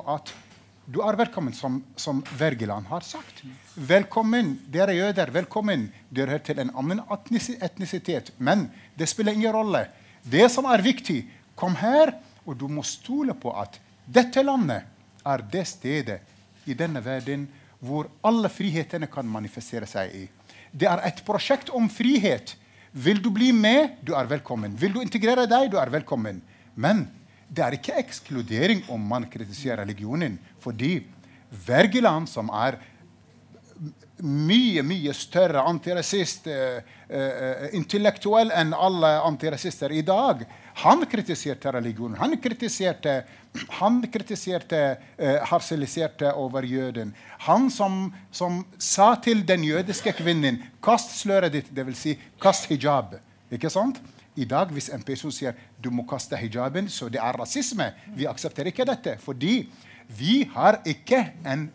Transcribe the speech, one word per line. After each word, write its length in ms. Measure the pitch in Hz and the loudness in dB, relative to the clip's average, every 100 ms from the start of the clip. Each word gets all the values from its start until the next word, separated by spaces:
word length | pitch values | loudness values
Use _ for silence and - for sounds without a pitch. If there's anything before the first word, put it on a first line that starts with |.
| - | -4
at 240 | 151 - - - - _ _ - | -6 -8 -20 -20 -20 _ _ -8
du 140 | - | -2
er 140 | 214 208 | 0 0
velkommen, 380 | 233 190 135 | 0 -2 -6
som, 300 | 120 135 131 135 - | -4 -4 -4 -6 -10
som 280 | 151 135 - 127 | -4 -4 -4 -2
Wergeland 480 | 156 120 107 101 95 | 0 0 -4 -6 -6
har 140 | 170 | -10
sagt. 420 | - 311 - - 135 131 - - | -8 -14 -16 -20 -20 -20 -18 -10
Velkommen, 840 | 135 190 202 - 220 240 180 131 147 | 4 4 4 0 2 2 0 -4 -4
dere 240 | 160 196 175 | 0 2 2
jøder, 340 | 202 190 147 | 0 0 0
velkommen. 640 | 151 180 214 208 156 107 - - | -2 -2 -2 0 -2 -4 -10 -8
Dere 200 | 127 135 | -4 -2
hører 120 | 147 | -2
til 160 | - 147 | -4 -4
en 120 | 131 | -4
annen 280 | 127 143 208 - | -4 -4 -4 -4
etnisi-, 480 | 202 - 233 - 240 | -8 -2 -2 -2 -6
etnisitet, 720 | 180 - 175 180 - 139 - - | -8 -6 -8 -6 -4 -6 -6 -4
men 320 | 127 202 131 - - - | 2 2 0 -8 -18 -6
det 100 | 160 | -4
spiller 260 | - 208 | 0 0
ingen 200 | 214 220 | 2 0
rolle. 340 | 220 214 143 98 - - - 120 | 0 2 0 -2 -8 -20 -20 0
Det 240 | 143 240 | 6 6
som 160 | 247 269 | 6 2
er 160 | 220 | 4
viktig, 460 | 220 - - 139 - - _ - | 4 0 -2 -4 -4 -16 _ -6
kom 200 | 180 151 | -2 0
her, 400 | 214 294 302 - - _ 170 | 4 6 6 4 -16 _ -12
og 100 | 127 | -8
du 100 | 139 | -6
må 140 | 147 | -6
stole 520 | 151 - - 285 269 - | -8 -10 -6 -2 -2 -4
på 180 | 123 101 | -6 -6
at 220 | 101 - _ _ - | -8 -12 _ _ 2
dette 340 | 233 247 269 | 2 4 2
landet 400 | 277 262 160 101 - - _ - | 2 2 0 -2 -6 -20 _ -10
er 140 | 143 131 | -4 -4
det 240 | 107 190 170 | -2 -4 -4
stedet 540 | - 127 151 110 92 - - _ _ - | -6 -2 -2 -2 -8 -12 -20 _ _ -8
i 80 | |
denne 300 | 127 165 139 | -4 -4 -4
verden 440 | 113 131 123 143 139 - - _ | -4 -6 -4 -6 -8 -14 -20 _
hvor 300 | 127 147 151 - | -6 -6 -6 -2
alle 260 | 214 233 202 | 2 2 0
frihetene 560 | - 190 160 156 170 151 | -2 -2 -2 -4 -6 -6
kan 200 | 139 117 | -6 -6
manifestere 580 | 107 107 - - 117 104 | -6 -8 -10 -10 -8 -6
seg 300 | 101 95 95 | -6 -6 -8
i. 120 | 92 - - - - | -16 -20 -20 -20 -18
Det 140 | 135 151 | -2 2
er 140 | 175 175 | 2 -2
et 160 | - | -6
prosjekt 460 | - 202 - 269 - | -4 -2 0 0 0
om 180 | 262 220 | 0 0
frihet. 680 | - 240 277 190 117 - - _ - - | 2 2 4 2 0 -4 -18 _ -20 -16
Vil 280 | 135 143 208 | 0 2 4
du 80 | 220 | 2
bli 220 | 202 254 | 4 4
med? 460 | 233 214 269 294 - | 6 6 6 4 -2
Du 120 | - 143 | -4 -2
er 100 | 120 | -2
velkommen. 480 | 147 - 120 104 107 | -4 -4 -6 -6 -2
Vil 180 | 190 | -2
du 80 | 220 | 0
integrere 440 | 220 233 220 254 233 | -4 0 2 4 4
deg? 240 | 240 269 | 4 4
Du 80 | 185 | 2
er 120 | 127 | 0
velkommen. 520 | 147 - 131 110 92 - - _ - | -2 -2 -4 -4 -8 -14 -20 _ -2
Men 300 | 143 214 127 - - _ - | 2 2 0 -10 -20 _ -10
det 160 | 143 | -2
er 80 | 123 135 | -2 -2
ikke 180 | - 320 | -4 -4
ekskludering 840 | 240 - - 131 107 110 180 196 - | -4 -10 -8 -8 -4 0 2 2 -2
om 100 | 117 | -6
man 280 | 104 123 120 | -4 -4 -4
kritiserer 480 | 113 101 101 135 113 101 | -10 -12 -8 -6 -4 -6
religionen, 540 | 101 107 151 151 90 - - | -8 -6 -4 -4 -6 -14 -14
fordi 460 | 127 110 135 175 - - - - - 104 90 | -10 -4 -2 -2 -6 -18 -20 -20 -20 -14 2
Wergeland, 600 | 135 202 247 220 160 165 | 4 4 4 2 2 -4
som 220 | 120 107 | -6 -4
er 300 | 104 127 123 - - - _ _ _ _ - - - 147 - - - | -2 -2 -2 -14 -20 -20 _ _ _ _ -20 -20 -14 -14 -14 -20 -8
mye, 580 | 151 143 156 233 247 165 | -4 0 4 4 4 2
mye 320 | 139 185 143 | 0 -2 -4
større 480 | - - 175 180 143 | -6 -2 4 4 4
antirasist, 840 | 147 165 170 180 156 202 170 - 165 | 2 0 -2 -2 0 0 0 -4 -6
eh, 340 | 139 127 120 - - - | -2 -2 -4 -10 -20 -8
eh, 120 | 139 | -4
eh, 480 | 135 127 131 127 143 190 | -4 -2 -4 -4 -4 -4
intellektuell 720 | - 202 208 - 202 220 226 | -2 2 2 2 4 4 4
enn 220 | 170 160 | 2 2
alle 380 | 156 190 180 156 151 | 2 2 6 4 4
antirasister 720 | 160 143 156 147 180 - 185 | 2 0 -4 -4 -6 -4 -2
i 80 | 156 | -2
dag, 400 | 156 196 262 127 113 - - - | 2 2 2 0 -6 -16 -16 2
han 280 | 160 302 311 | 6 6 4
kritiserte 640 | 233 185 160 147 127 139 | -2 -2 -4 -4 -4 -2
religionen. 440 | 123 117 110 117 107 | -2 -4 -6 -8 -2
Han 160 | 208 320 | 0 0
kritiserte, 840 | 247 226 226 - 185 - 147 135 - - - - - - | -2 -4 -4 -2 -2 0 0 0 -4 -16 -16 -14 -12 0
han 220 | 202 247 226 | 2 2 0
kritiserte, 680 | 220 - 196 185 175 - 160 139 127 - - | -4 -6 -6 -4 -4 0 2 2 0 -8 -2
eh, 220 | 143 143 - | 2 2 2
harseliserte 840 | 170 - 160 143 165 156 - 143 147 | 0 0 -4 -2 -2 -4 0 0 0
over 240 | 131 135 | -2 -4
jøden. 540 | 127 131 131 117 107 - - - - | -2 -2 -2 -4 -8 -10 -20 -6 4
Han 220 | 196 262 | 4 4
som, 400 | - 196 185 190 - - | 2 -2 -2 -6 -8 -16
som 340 | - 180 175 - - | -6 -4 -4 -8 -6
sa 380 | - - 208 240 | -2 6 6 6
til 260 | 240 220 175 | 4 2 4
den 180 | 180 151 | 2 2
jødiske 480 | 160 185 185 214 - | 0 -2 -2 -2 0
kvinnen, 420 | 170 165 139 120 - - | 0 2 2 0 -6 -2
"Kast 320 | 208 233 - - | 4 4 2 -4
sløret 340 | 202 196 175 | 2 4 4
ditt", 200 | 143 - | 0 -4
det 120 | 135 131 | -6 -6
vil 80 | 120 | -4
si, 160 | 156 143 - - | -4 -4 -8 2
"Kast 280 | 196 190 - | 4 4 0
hijab". 460 | 143 143 139 101 95 - _ _ | 0 2 2 0 -12 -20 _ _
Ikke 220 | 120 156 | -6 -2
sant? 240 | 190 254 262 - - - - | 0 0 -2 -12 -20 -14 -8
I 80 | 113 | -2
dag, 240 | 139 185 | 0 0
hvis 220 | 143 - | -2 -6
en 80 | 131 | -8
person 320 | 139 127 151 | -8 -6 -6
sier, 220 | - 131 - - - | -6 -6 -6 -16 -10
"Du 80 | 120 | -6
må 160 | 120 117 | -4 -4
kaste 320 | 131 - - | -8 -6 -6
hijaben", 520 | 113 117 123 170 202 | -6 -4 -4 -4 -6
så 160 | - 117 | -8 -6
det 120 | 120 | -4
er 100 | 117 | -2
rasisme. 540 | 123 117 285 - 220 113 - - | -4 -4 -4 -4 -2 -4 -6 -14
Vi 160 | 123 139 | -6 -6
aksepterer 400 | 113 156 - 170 | -4 -8 -6 -6
ikke 160 | 214 254 | -2 -2
dette, 300 | 247 151 110 | -2 -4 -6
fordi 540 | - 123 165 240 - - - - - | -8 -4 0 0 -2 -14 -20 -20 -20
vi 360 | 104 147 269 - | -6 2 2 2
har 240 | 120 180 214 165 | 4 4 6 0
ikke 380 | 147 - 254 175 - | -6 2 2 2 -6
en 280 | 139 160 151 | -6 -4 -6